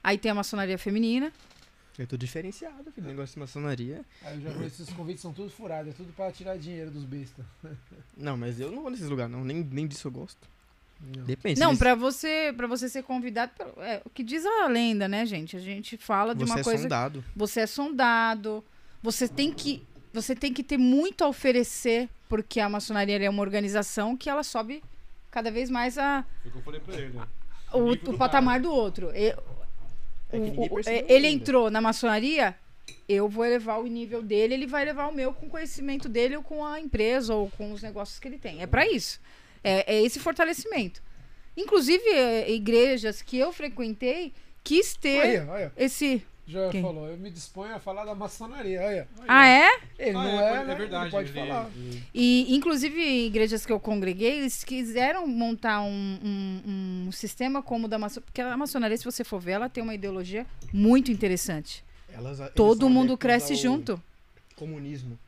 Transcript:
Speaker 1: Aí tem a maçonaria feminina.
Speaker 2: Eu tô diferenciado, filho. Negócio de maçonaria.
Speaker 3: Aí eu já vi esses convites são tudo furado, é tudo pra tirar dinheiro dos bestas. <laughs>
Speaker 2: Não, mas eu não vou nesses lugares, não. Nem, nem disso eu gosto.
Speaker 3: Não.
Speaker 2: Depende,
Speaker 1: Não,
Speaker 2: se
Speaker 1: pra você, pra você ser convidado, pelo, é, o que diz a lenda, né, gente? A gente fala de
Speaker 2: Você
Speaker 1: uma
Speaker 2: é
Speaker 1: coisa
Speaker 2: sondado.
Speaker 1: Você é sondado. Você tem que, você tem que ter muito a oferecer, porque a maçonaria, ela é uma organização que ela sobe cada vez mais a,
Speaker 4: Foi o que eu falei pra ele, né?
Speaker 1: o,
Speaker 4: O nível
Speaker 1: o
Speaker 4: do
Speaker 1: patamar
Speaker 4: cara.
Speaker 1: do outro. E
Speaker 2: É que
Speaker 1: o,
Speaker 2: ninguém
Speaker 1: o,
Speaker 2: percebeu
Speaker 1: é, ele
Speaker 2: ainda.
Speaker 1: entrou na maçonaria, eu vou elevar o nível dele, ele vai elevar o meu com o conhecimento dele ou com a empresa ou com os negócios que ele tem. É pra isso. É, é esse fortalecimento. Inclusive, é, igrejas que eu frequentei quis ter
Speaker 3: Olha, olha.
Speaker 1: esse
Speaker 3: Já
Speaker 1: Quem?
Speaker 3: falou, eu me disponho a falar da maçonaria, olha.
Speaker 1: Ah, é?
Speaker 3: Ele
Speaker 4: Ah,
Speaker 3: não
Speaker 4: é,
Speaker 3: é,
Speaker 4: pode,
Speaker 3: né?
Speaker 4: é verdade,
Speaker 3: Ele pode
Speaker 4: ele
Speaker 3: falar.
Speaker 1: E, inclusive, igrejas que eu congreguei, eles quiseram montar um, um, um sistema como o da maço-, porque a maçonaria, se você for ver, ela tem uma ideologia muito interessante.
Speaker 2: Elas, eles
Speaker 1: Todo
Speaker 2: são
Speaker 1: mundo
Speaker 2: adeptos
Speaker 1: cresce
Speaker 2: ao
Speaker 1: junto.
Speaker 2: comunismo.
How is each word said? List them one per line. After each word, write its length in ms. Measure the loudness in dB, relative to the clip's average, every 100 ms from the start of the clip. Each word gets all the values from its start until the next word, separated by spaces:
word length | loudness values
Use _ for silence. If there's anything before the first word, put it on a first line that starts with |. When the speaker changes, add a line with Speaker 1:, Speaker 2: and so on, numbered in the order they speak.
Speaker 1:
Aí 140 | 0 0
tem 140 | 0
a 40 | -2
maçonaria 420 | -4 -4 -4 -4
feminina. 540 | -2 0 2 0 -2 -8 -20 -20 -20 _ _ -12
Speaker 2:
Eu 80 | -8
tô 80 | -6
diferenciado, 760 | -6 -8 -12 -12 -16 -16 -18
filho. 140 | -14 -12
Negócio 280 | -12 -12 -14
de 40 |
maçonaria. 640 | -14 -8 -6 -6 -8 -12 -16 _
Speaker 3:
Aí 120 | -16 -12
eu 40 |
já 80 | -10 -10
vi 80 | -10
esses 240 | -12 -16
convites 320 | -12 -10 -10
são 120 | -12
tudo 160 | -12 -14
furado, 400 | -14 -10 -10 -10
é 20 |
tudo 200 | -14 -18 -8
pra 160 | -8
tirar 260 | -8 -10 -10
dinheiro 320 | -10 -12 -12
dos 140 | -12
bestas. 420 | -10 -12 -12 -16 -20 _
<laughs> 140 | -18 -18 -18 -20 -20 -10
Speaker 2:
Não, 200 | -8 -6
mas 220 | -6 -8
eu 120 | -8
não 100 | -8
vou 80 | -10
nesses 180 | -10 -6
lugares, 220 | -6 -6
não. 120 | -6
Nem, 240 | -6 -6 -6
nem 160 | -6 -6
disso 200 | -8 -12
eu 40 |
gosto. 360 | -12 -14 -18 -20 _ _ _ _ _ -16 -10
Speaker 3:
Não. 80 |
Speaker 2:
Depende, 360 | -6 -4 0 4
Speaker 1:
Não, 140 | 4
Speaker 2:
se 60 | 6
Speaker 1:
pra 160 | 6 6
você, 580 | 2 0 0 2 0 -2
pra 120 | -4
você 200 | -4 -4
ser 160 | -6
convidado, 480 | -6 -4 -4 -4 -4 -6
pelo, 160 | -16 -12
é, 200 | -8 -8 -8
o 40 |
que 140 | -10
diz 220 | -6 -2 0
a 220 | 2 4
lenda, 400 | 4 2 2 0
né, 180 | -2 -2
gente? 320 | -4 -8 -12
A 20 |
gente 380 | -10 -12 -12 -14
fala 380 | -2 0 0 0
de 100 | -2
Speaker 2:
Você 60 |
Speaker 1:
uma 80 | 0
Speaker 2:
é 40 |
Speaker 1:
coisa 200 | 0 0
Speaker 2:
sondado. 420 | 0 -2 -2 -6 -12 -6
Speaker 1:
Você 240 | -2 -2
é 60 | -2
sondado. 960 | -2 -4 2 4 4 2 -2 -6 -8 -10 -20 -20 -6
Você 260 | -4 -2 -2
tem 240 | 0 -2
que, 320 | -2 -6 -6 -10 -20 -10
você 220 | -8 -4 -2
tem 180 | -2
que 100 | -4
ter 140 | -2 4
muito 460 | 6 6 2 2
a 40 | 0
oferecer, 800 | 2 2 4 2 -2 0 0 -2 -10 -4
porque 300 | -4 -2 -2
a 100 | -2
maçonaria, 460 | -2 -2 -2 0 2
ela 100 | 2
é 40 |
uma 120 | 0
organização 720 | 0 0 0 -2 -2 -2 -2 -2
que 140 | -2
ela 140 | -2
sobe 400 | -2 -4 -6 -10 -12 -16 -14 -16 -8
cada 180 | -4 -2
vez 180 | -2 -2
mais 260 | 0 0 0
a, 260 | 0 0 -2 -4
Speaker 4:
Foi 60 | -4
o 20 |
que 60 | -4
eu 40 |
falei 160 | -4 -6
pra 160 | -6 -8
ele, 220 | -6 -6
né? 80 | -6 -4 -4 -4 0
Speaker 1:
o, 40 | 2
Speaker 4:
O 100 | 4
nível 200 | 2 0
Speaker 1:
o 20 |
Speaker 4:
do 60 | 2
Speaker 1:
patamar 380 | 4 6 6 4
Speaker 4:
cara. 20 |
Speaker 1:
do 80 | 2
outro. 400 | 2 2 0 -2 2
E 140 | 2
Speaker 2:
É 60 | 2 -4 -2 -2 0 0 0 0 0 0
que 80 | -2
Speaker 1:
o, 20 |
Speaker 2:
ninguém 260 | 0 0 0
Speaker 1:
o, 80 | -2
Speaker 2:
percebeu 240 | 0 0
Speaker 1:
é, 120 | 8
ele 140 | 8 10
Speaker 2:
ainda. 140 | 2
Speaker 1:
entrou 300 | 4 4 4
na 100 | 2
maçonaria, 760 | 2 2 2 2 2 2 2 0 -18 -20 -18 -16 0
eu 180 | 2 2
vou 160 | 0
elevar 360 | 2 0 0 -4
o 60 | -4
nível 340 | -6 -6 -6
dele, 320 | 0 2 2
ele 140 | 2 -2
vai 160 | -2
elevar 260 | -2 -2 -4
o 60 | -2
meu 180 | -2
com 140 | -2 -6
o 20 |
conhecimento 580 | -6 -6 -4 -4 -4 -2
dele 300 | 0 0 0
ou 60 |
com 200 | -6 -6
a 160 | -6 -6
empresa 540 | -4 0 2 2 0
ou 160 | -2 -2 -6
com 140 | -10
os 80 | -8
negócios 380 | -10 -10 -10 -10
que 80 | -14
ele 100 | -12
tem. 240 | -12 -10
É 60 | 0
pra 200 | 4 4
isso. 320 | 2 -2 -10 -16 -20 -20 -4
É, 300 | 2 2 4 4
é 60 |
esse 180 | 4 2
fortalecimento. 840 | -4 2 2 0 -4 -2 -4 -6 -14 -16 -18 -18 -14 -8
Inclusive, 480 | 4 4 6 4 6
é, 420 | 6 4 2 0
igrejas 680 | 0 4 6 6 4 -2 -6
que 160 | -6 0
eu 160 | 0
frequentei 800 | -2 -8 -6 -8 -4 -2 -2 -6 -10 -18 -16
quis 320 | 4 4 4 0
ter 460 | 2 4 4 4
Speaker 3:
Olha, 100 | -2
olha. 220 | -6 -6 0
Speaker 1:
esse 480 | 0 2 0 0 -4 -20 -10
Speaker 3:
Já 220 | -4 -2
Speaker 1:
Quem? 120 | 0
Speaker 3:
falou, 260 | -2 -4 -10
eu 80 | -12
me 120 | -14
disponho 460 | -14 -14 -12 -10 -10
a 40 |
falar 240 | -8 -8
da 120 | -8 -8
maçonaria, 640 | -10 -10 -14 -10 -6 -4
olha. 260 | -2 -4 -6 -12 6
Speaker 1:
Ah, 200 | 10 12
é? 220 | 12 10 6 -2 -6
Speaker 3:
Ele 180 | -2 -2
Speaker 4:
Ah, 60 |
Speaker 3:
não 60 | 0
Speaker 4:
é, 40 | 2
Speaker 3:
é, 140 | 2 2
Speaker 4:
pode, 100 | -4
Speaker 3:
né? 60 |
Speaker 4:
é 40 | -6
verdade, 260 | -4 -4 -2
Speaker 3:
Ele 60 |
pode 180 | -4 -4
Speaker 4:
ele 180 | -6 -4
Speaker 3:
falar. 220 | -4 -6 -10 -10 -12 -8
Speaker 1:
E, 440 | 2 6 6 6 2
inclusive, 440 | 4 0 0 0 0 0 0
igrejas 360 | 2 0 0
que 80 | -2
eu 80 | -2
congreguei, 600 | 0 -2 -2 0 0 0
eles 240 | -4 -4
quiseram 640 | -6 -6 -4 0 0 0 -2
montar 540 | 0 -2 -2 0 0
um, 360 | -2 -4 -6 -6
um, 840 | -4 -4 -4 -6 -6 -6 -6 -6 -6
um 40 |
sistema 500 | -8 -10 -4 -4 -4
como 240 | -4 -4 -2
o 20 |
da 120 | -4
maço-, 220 | -4 -8
porque 200 | -10 -6
a 160 | -4 -2
maçonaria, 400 | -2 0 0 0
se 80 | -4
você 180 | -8
for 160 | -6 -6
ver, 120 | -4
ela 180 | -2 -4
tem 140 | -6
uma 100 | -6
ideologia 500 | -6 -6 -6 -6 -8 -8 -12 -4
muito 380 | 4 8 8 6
interessante. 720 | 0 2 0 -2 -6 -8 -14 -16 -20 -18
Speaker 2:
Elas, 280 | -14 -12 -10
eles 120 | -2 6
Speaker 1:
Todo 240 | 8 8
Speaker 2:
são 100 | 8
Speaker 1:
mundo 240 | 8 6
Speaker 2:
adeptos 80 | 2
Speaker 1:
cresce 320 | 4 4 4
Speaker 2:
ao 60 | 2
Speaker 1:
junto. 440 | 2 2 -2 -8 -10 -20 -20 -20 _ -12
Speaker 2:
comunismo. 640 | -10 -8 -10 -10 -10 -14